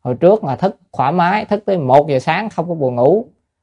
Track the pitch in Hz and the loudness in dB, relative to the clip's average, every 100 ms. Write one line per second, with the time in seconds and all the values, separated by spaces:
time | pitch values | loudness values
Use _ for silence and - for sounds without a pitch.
0 | 127 123 170 214 160 127 185 220 _ - | -6 2 4 2 0 -4 -4 -4 _ -4
1 | 131 175 175 208 220 202 - 190 131 135 | -2 0 0 -2 -2 -6 -2 -4 4 2
2 | 156 135 143 165 220 - 170 165 135 123 | 4 -2 -2 -4 -4 -8 -6 -4 -4 2
3 | 127 196 240 _ _ _ | 2 2 -2 _ _ _